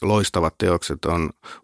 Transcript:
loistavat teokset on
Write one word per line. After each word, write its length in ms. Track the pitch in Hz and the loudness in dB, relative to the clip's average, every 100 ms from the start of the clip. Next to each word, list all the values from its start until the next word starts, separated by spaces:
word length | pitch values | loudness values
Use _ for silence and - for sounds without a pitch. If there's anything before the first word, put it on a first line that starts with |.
loistavat 520 | 95 107 98 92 80 - | 2 2 2 0 0 0
teokset 460 | 92 85 - 71 | 0 0 -2 -6
on 260 | - 85 78 - - - | -2 -2 -2 -6 -20 -14